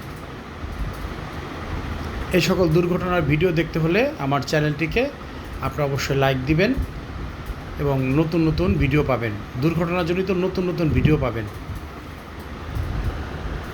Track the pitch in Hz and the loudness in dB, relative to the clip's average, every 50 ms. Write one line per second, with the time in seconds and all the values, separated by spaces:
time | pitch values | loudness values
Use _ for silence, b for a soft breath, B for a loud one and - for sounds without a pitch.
0 | - - - - - - - - - - - - - - - - - - - - | -10 -10 -12 -12 -12 -12 -12 -12 -12 -12 -12 -10 -10 -8 -6 -4 -4 -4 -4 -6
1 | - - - - - - - - - - - - - - - - - - - - | -8 -8 -8 -8 -8 -8 -8 -8 -8 -8 -8 -8 -6 -6 -6 -6 -4 -6 -6 -6
2 | - - - - - - - 180 151 - 185 175 185 165 156 175 180 175 175 175 | -6 -6 -6 -6 -4 2 2 2 4 4 4 4 4 4 6 4 4 4 2 0
3 | 175 185 180 175 156 135 147 156 185 185 165 165 165 165 - 170 156 160 175 208 | 0 2 2 2 4 4 4 4 4 4 4 2 0 0 0 0 2 2 4 4
4 | 254 294 302 - 143 135 143 139 127 - - 151 151 151 147 135 165 156 156 226 | 2 2 0 -2 -2 0 0 0 0 2 0 2 2 2 0 0 -2 0 2 2
5 | 254 285 285 - - - - - - - - - - 135 - - 147 139 139 131 | 0 0 -2 -8 -14 -12 -12 -12 -12 -10 -10 -4 -4 -4 -2 0 0 0 0 -2
6 | - - 139 135 135 135 135 131 127 139 156 160 196 233 269 - - - - - | 0 0 2 2 4 2 2 0 2 2 4 4 4 2 2 0 -2 -4 -4 -10
7 | - - - - - - - - - - - - - - - - 147 143 139 135 | -10 -10 -8 -8 -8 -8 -8 -10 -8 -8 -8 -8 -8 -10 -6 -2 0 0 2 2
8 | 131 131 135 151 160 156 175 170 160 160 156 160 175 190 190 151 143 135 139 151 | 2 2 4 4 2 4 4 2 4 4 4 4 4 2 4 4 4 4 4 4
9 | 147 143 127 117 117 110 104 104 104 - - 127 135 165 165 165 175 170 175 180 | 4 4 2 2 2 -2 -2 -4 -8 -8 -4 0 0 2 2 2 0 2 2 0
10 | 175 160 175 185 185 190 190 175 180 190 185 196 180 180 170 156 175 151 123 131 | 2 2 2 0 2 2 2 2 2 0 0 0 0 0 0 2 2 4 4 6
11 | 120 151 156 143 131 123 107 113 107 104 - - - - - - - - - - | 6 6 6 6 4 0 0 -2 -4 -6 -8 -10 -10 -10 -10 -10 -10 -12 -12 -12
12 | - - - - - - - - - - - - - - - - - - - - | -14 -14 -14 -14 -14 -14 -12 -12 -12 -12 -12 -10 -10 -6 -4 -4 -2 -2 -2 -2
13 | - - - - - - - - - - - - - - | -2 -2 -2 -4 -6 -8 -8 -8 -6 -6 -6 -6 -6 -8